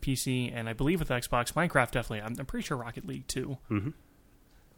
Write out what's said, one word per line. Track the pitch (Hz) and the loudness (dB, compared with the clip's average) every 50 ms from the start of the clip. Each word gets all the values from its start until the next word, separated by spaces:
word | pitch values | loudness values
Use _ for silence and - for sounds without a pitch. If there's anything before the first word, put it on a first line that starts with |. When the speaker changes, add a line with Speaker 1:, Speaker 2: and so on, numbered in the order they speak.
Speaker 1:
P | - 139 131 127 | -2 0 0 0
C, | - 139 127 127 123 120 127 | 0 0 0 0 0 0 -2
and | 120 113 113 | -4 -4 -4
I | 113 | -2
believe | 110 139 143 180 180 | 0 2 4 4 2
with | 156 - | 2 0
Xbox. | 131 123 123 - - 123 120 - - | 0 0 0 2 2 2 2 2 2
Minecraft | 151 170 170 - 143 123 - | 2 2 4 6 4 4 4
definitely. | - 127 117 - 117 107 104 | 4 0 0 0 -2 -4 -2
I'm, | 110 120 - | -4 -4 -4
I'm | - | -4
pretty | - - 240 208 | -4 -4 -4 -4
sure | - 156 | -2 -2
Rocket | 127 117 117 117 135 - - | -4 -4 -6 -8 -8 -8 -8
League | 135 135 131 - | -8 -8 -6 -6
too. | - 135 131 143 135 - - - | -4 -4 -2 -4 -4 -6 -2 0
Speaker 2:
Mm-hmm. | 113 104 95 139 165 - - - - - - - - - - - - - - - - | 0 0 0 0 -4 -8 -12 -20 -20 -20 -20 -20 -20 -20 -20 -20 -20 -20 -20 -20 -20